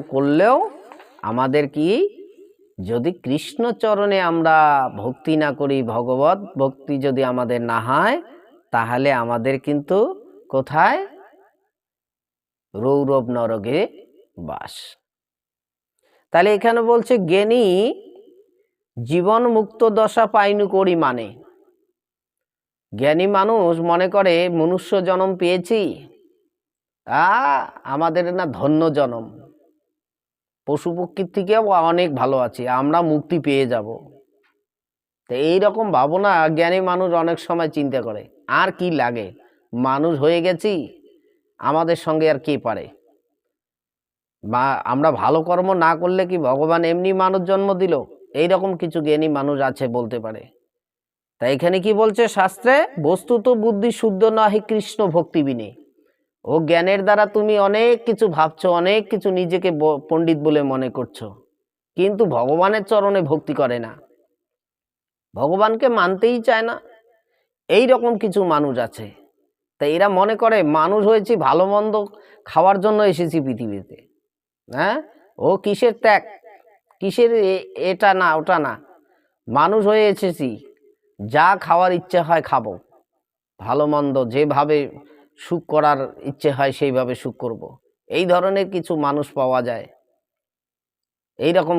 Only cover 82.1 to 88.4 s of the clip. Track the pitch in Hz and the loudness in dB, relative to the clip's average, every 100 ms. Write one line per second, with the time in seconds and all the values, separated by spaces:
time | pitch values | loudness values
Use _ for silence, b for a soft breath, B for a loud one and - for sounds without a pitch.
82.1 | 180 160 165 - 135 110 90 _ _ _ | -2 2 0 0 -2 -4 -10 _ _ _
83.1 | _ _ _ _ - 98 135 147 147 143 | _ _ _ _ -12 -4 -2 0 0 0
84.1 | 131 123 131 151 143 147 151 139 - - | -2 -2 -2 0 0 0 0 -2 -10 -20
85.1 | b b _ - 175 - 151 147 139 131 | b b _ -8 -8 -2 0 2 2 -4
86.1 | - - 135 151 131 139 127 143 127 127 | -10 -14 -4 -2 0 -2 0 -2 0 -2
87.1 | 127 127 - 123 110 - - _ _ - | -6 -10 -8 -10 -10 -16 -20 _ _ -6
88.1 | 147 180 175 | -2 2 2